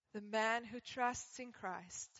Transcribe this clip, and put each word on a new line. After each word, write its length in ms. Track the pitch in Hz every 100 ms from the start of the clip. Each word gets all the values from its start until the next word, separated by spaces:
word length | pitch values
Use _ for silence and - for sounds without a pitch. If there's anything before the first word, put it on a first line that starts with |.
| _
The 60 | 208
man 440 | 208 220 220 233
who 160 | 233 240
trusts 580 | - 254 247 247 - -
in 140 | 247
Christ 580 | - 190 175 180 - -